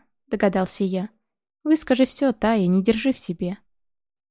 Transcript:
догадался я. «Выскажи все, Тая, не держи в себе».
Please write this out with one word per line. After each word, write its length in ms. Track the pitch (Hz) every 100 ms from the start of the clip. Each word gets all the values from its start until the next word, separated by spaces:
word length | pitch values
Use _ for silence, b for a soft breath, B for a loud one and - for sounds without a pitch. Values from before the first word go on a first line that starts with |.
| _ _ _
догадался 560 | - 202 190 185 - 196
я. 240 | 185 196 - _ _ _ _
«Выскажи 420 | 302 311 - 254 262
все, 260 | - 277
Тая, 360 | 233 208 226 180
не 140 | 185
держи 300 | 196 220 269
в 80 | 254
себе». 380 | - 170 180 202 _ _ _ _ _ _ _